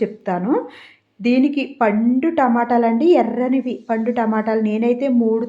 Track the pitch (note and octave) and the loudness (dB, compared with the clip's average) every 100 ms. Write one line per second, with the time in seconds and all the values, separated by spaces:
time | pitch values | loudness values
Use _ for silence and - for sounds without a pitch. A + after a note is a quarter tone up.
0 | G3+ - - F3+ G3 G#4 - - - _ | -6 -6 -6 -4 0 0 -2 -12 -20 _
1 | _ - A#3 B3+ C#4+ C#4+ B3+ - A3 G#3+ | _ -4 0 2 2 0 -6 -2 0 2
2 | A#3+ B3+ E4 E4 B3+ A#3 A#3 A#3+ A3+ A#3 | 0 0 0 0 2 0 0 0 2 2
3 | E4 D4 A3+ A#3+ B3+ C4 B3 - - A3+ | 4 4 2 -2 -2 -2 -2 -8 -6 -4
4 | A3+ A#3+ A3 A3 A3 A3 G#3+ G#3+ A#3+ A#3+ | -2 -2 0 0 0 -2 0 0 0 0
5 | C#4 A#3+ A3+ A3+ | 0 2 2 0